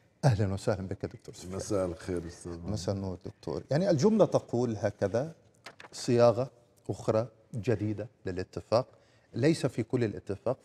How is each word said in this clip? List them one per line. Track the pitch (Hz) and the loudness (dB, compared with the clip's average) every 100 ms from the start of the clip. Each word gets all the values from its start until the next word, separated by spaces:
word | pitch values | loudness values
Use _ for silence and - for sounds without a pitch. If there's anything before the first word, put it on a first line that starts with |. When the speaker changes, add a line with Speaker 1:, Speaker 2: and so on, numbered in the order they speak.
| _ _ 147 | _ _ 2
Speaker 1:
أهلًا | 101 101 | 2 0
وسهلًا | 95 - 98 95 | -2 -2 -2 -4
بك | 95 - | -8 -8
دكتور | - - - | -10 -20 -18
سفيان. | 90 95 | -10 -8
Speaker 2:
مساء | - 101 92 | -4 -2 -2
الخير | 85 - 87 82 | -6 -6 -6 -6
أستاذ | 80 87 85 | -12 -12 -10
محمد. | 87 | -6
Speaker 1:
مساء | 104 - 98 | -6 -4 -4
النور | 95 90 - | -6 -8 -12
دكتور. | - - 76 - | -12 -8 -8 -2
يعني | 143 196 | 0 2
الجملة | 160 190 214 170 | 4 4 6 4
تقول | 135 - 120 123 107 | 4 0 -2 0 0
هكذا: | 104 - 101 110 156 - _ _ - - - | -2 0 0 0 -4 -8 _ _ -20 -20 -18
صياغة | - - 120 120 110 135 - _ _ - | -6 2 6 6 6 0 -8 _ _ -8
أخرى | 104 - 110 120 - _ 123 | -4 0 2 0 -6 _ -6
جديدة | 101 107 104 104 101 _ 95 | -2 0 0 -4 -8 _ -8
للاتفاق، | 90 92 - - 113 131 - _ _ _ | -6 -6 -10 0 2 2 -8 _ _ _
ليس | 120 135 165 139 | 0 2 2 0
في | - | -2
كل | 117 127 | -2 0
الاتفاق، | 113 95 - 98 - 131 | 0 -4 -8 -6 -4 -6